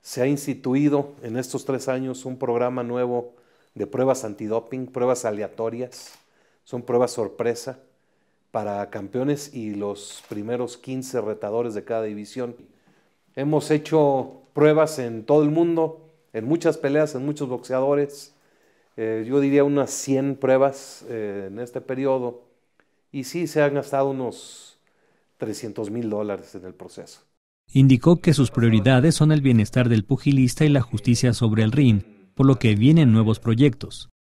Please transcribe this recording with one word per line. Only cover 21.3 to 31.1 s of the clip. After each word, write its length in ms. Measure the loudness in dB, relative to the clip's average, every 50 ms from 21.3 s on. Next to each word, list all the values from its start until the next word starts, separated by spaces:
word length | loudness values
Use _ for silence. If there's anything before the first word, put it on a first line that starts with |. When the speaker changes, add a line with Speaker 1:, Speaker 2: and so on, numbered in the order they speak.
| -8 -8 -10
Speaker 1:
en 100 | -10 -12
este 240 | -12 -14 -10 -12 -12
periodo. 640 | -10 -8 -8 -4 -2 -2 0 0 -2 -6 -10 -12 _ _ _ _ _ _ _ _ _ _ _ _ _ _
Y 120 | -12 -12 -12
sí, 240 | -8 -6 -6 -6
se 160 | -2 0 2 2
han 100 | 2 2
gastado 380 | -2 -4 -4 -2 -2 0 -2
unos 680 | -2 -4 -6 -8 -8 -10 -18 -20 -20 -20 -20 -20 _ _ _ _ _ _ _ _ _ _ _ _ _ _
trescientos 500 | -8 -8 -8 -8 -10 -10 -8 -8 -8 -6
mil 220 | -6 -6 -4 -4
dólares 420 | -4 -4 -4 -6 -6 -8 -10 -16 -20
en 120 | -18 -18
el 100 | -18 -18
proceso. 460 | _ -20 -18 -18 -20 -20 -20 -20 _ _ _ _ _ _ _ _ _ _ _ 4
Speaker 2:
Indicó 480 | 6 6 8 6 6 6 4 4 4
que 140 | 4 2 2
sus 160 | 2 2 0
prioridades 640 | 2 2 2 4 4 4 4 4 4 6 4 2 4
son 160 | 4 4 4
el 100 | 4 4
bienestar 480 | 4 4 4 4 4 2 2 0 2 4
del 160 | 2 2 2
pugilista 580 | 0 -2 0 2 2 4 4 2 2 2 2 2
y 60 | 4
la 120 | 4 2
justicia 520 | 0 0 -6 -4 2 2